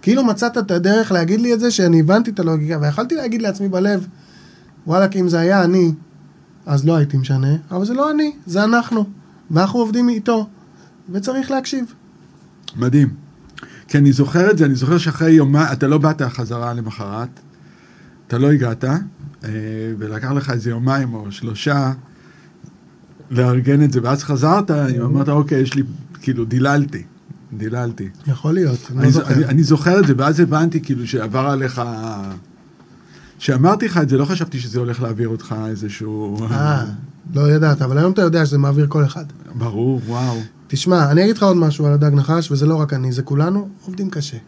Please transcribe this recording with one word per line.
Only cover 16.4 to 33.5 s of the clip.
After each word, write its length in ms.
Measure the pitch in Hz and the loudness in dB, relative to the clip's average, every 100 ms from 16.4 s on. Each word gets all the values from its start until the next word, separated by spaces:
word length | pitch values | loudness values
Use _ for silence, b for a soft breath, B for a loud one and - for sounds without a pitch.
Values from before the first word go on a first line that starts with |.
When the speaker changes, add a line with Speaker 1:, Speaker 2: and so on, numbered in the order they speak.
| 113 120 120 | -8 -6 -6
Speaker 2:
למחרת, 680 | 120 110 107 101 104 123 - - B B B B B B B - | -6 -8 -10 -10 -8 -10 -12 -20 B B B B B B B -6
אתה 100 | 120 | 0
לא 140 | 139 | 4
הגעת, 320 | 147 123 113 127 | 4 2 -2 -2
אה, 140 | 151 196 - - - 104 107 107 110 110 110 | -2 -4 -14 -20 -14 -10 -8 -8 -8 -8 -8
ולקח 320 | 107 107 127 | -8 -8 -2
לך 180 | 139 139 | -2 -2
איזה 200 | 120 110 | -4 -2
יומיים 440 | 117 123 135 127 | -2 0 0 -2
או 180 | 113 104 | -6 -10
שלושה 600 | 98 117 107 - 143 135 131 - B B B B B - _ - _ - - - | -10 -10 -6 -2 0 0 -4 -12 B B B B B -20 _ -20 _ -20 -20 -6
לארגן 520 | 123 123 123 127 143 | 0 2 2 2 4
את 80 | 147 | 4
זה, 80 | 127 | 2
ואז 200 | 117 139 | 0 -2
חזרת, 480 | 143 139 147 190 202 | -2 0 2 2 2
Speaker 1:
Mhm. 20 | 151 139 120 120 | 0 0 -2 0
Speaker 2:
אמרת, 240 | 139 139 | 0 2
"אוקיי, 320 | 147 147 139 | 0 2 0
יש 120 | 131 | 0
לי", 100 | 143 135 - - - | -2 -4 -6 -16 -10
כאילו, 240 | - 123 113 | -6 -4 -2
דיללתי, 580 | 123 139 143 143 156 90 - _ - - 110 | 0 2 2 0 -6 -14 -20 _ -20 -16 -10
דיללתי. 520 | 107 120 120 107 98 - - | -8 -6 -6 -8 -12 -10 -6
Speaker 1:
יכול 260 | 131 156 | -4 -2
להיות, 260 | 170 165 123 - | 0 0 -2 -4
אני 80 | 131 | 0
לא 60 | |
Speaker 2:
אני 80 | 139 | 4
ז-, 20 | 156 | 4
Speaker 1:
זוכר. 180 | 139 | 2
Speaker 2:
אני, 120 | 127 139 | 0 2
אני 180 | 135 | 2
זוכר 360 | 143 151 147 185 | 4 2 4 4
את 80 | 170 | 4
זה, 60 | 127 | 2
ואז 220 | 139 156 | 2 2
הבנתי, 420 | 170 151 165 165 | 2 2 0 -2
כאילו, 260 | - 127 117 | -4 -6 -4
שעבר 400 | 131 110 120 135 | -4 -4 -4 -2
עליך, 340 | 139 131 127 120 113 113 104 98 92 90 - - _ B B B B B B | -2 -4 -4 -6 -6 -10 -10 -10 -12 -18 -20 -20 _ B B B B B B
שאמרתי 460 | - | -2